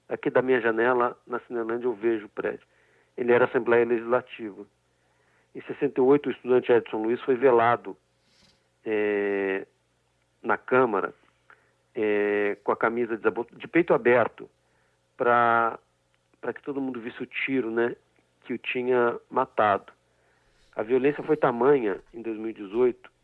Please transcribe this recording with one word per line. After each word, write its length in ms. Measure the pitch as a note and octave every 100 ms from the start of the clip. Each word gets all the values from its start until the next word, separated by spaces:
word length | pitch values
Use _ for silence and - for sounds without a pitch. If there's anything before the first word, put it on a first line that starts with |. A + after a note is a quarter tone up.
| -
Aqui 220 | A#2+ D3
da 140 | C3
minha 180 | B2+ B2+
janela, 580 | A#2 A2 B2 B2+ A#2+ - -
na 140 | A#2+
Cinelândia, 460 | - A#2+ A2+ A#2+ B2
eu 60 |
vejo 340 | G#2 A#2 A2+ G#2
o 20 |
prédio. 360 | - G2+ A#2+ _ _ _ _ _ -
Ele 140 | A#2+
era 140 | A#2+ B2+
Assembleia 380 | C3 A#2 A#2
Legislativa. 800 | A#2+ A#2 A#2 B2 B2 - A2 F#2+ G2+ _ _ _ _ _ _ _ _ -
Em 60 |
sessenta 380 | - B2+ C#3+ -
e 40 |
oito, 260 | B2+ C#3+ C#3
o 20 |
estudante 400 | A#2 A#2+ B2+ B2
Edson 300 | A#2+ - A2
Luiz 180 | A2 A#2+
foi 140 | - B2
velado, 640 | C3+ A#2+ A#2 A#2 G2 F#2 _ _ _ _ _ _ _ _ A2+
é, 800 | G#2+ G#2 G#2 G2+ G2 G2 G2 - _ _ _ _ _ _ _
na 120 | A2+ G#2
Câmara, 600 | - B2+ B2+ G2 E2+ - _ _ _ _ _ _ _ -
é, 600 | G#2+ G#2 G#2 G#2 G2+ G2
com 80 | -
a 60 | A2
camisa 400 | A#2 A#2 A#2 A2+
desabot-, 360 | A2 G2+ A#2+ -
de 120 | -
peito 240 | E3 F3
aberto, 560 | D#3 A#2 B2 A2+ - - _ _ _ _ _ _ -
pra, 640 | A#2+ A#2+ A#2 A#2 A2+ A2+ _ _ _ _ _ _
pra 140 | B2+
que 80 | A2+
todo 180 | - C#3
mundo 220 | C3+ A#2+
visse 200 | A2+ -
o 20 | -
tiro, 460 | - - C3+ A2+
né, 240 | A2+ A#2+ - _ _ _ _ -
que 80 |
o 40 | A#2+
tinha 600 | - B2+ B2 B2+ A#2+ B2+ -
matado. 600 | B2 C3 - G#2+ G2 - - _ _ _ _ _ _ _ -
A 80 |
violência 400 | A2 B2+ C3+ D3
foi 120 | C3+ D3+
tamanha, 640 | D3 A#2+ B2+ C#3+ G#2+ F2+ -
em 80 | -
dois 160 | A2+ A2
mil 140 | A2+
e 20 |
dezoito, 580 | G#2+ G2+ A2 B2 A#2+ - _